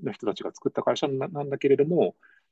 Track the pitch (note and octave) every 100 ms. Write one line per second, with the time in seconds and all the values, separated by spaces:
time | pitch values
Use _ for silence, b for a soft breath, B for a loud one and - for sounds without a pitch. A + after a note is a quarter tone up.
0 | D3+ G#2 A2 F#2+ - - - - - B2
1 | D3 C3+ C#3 C#3+ C#3+ - C#3 C3+ D3+ E3+
2 | F#2+ - b b b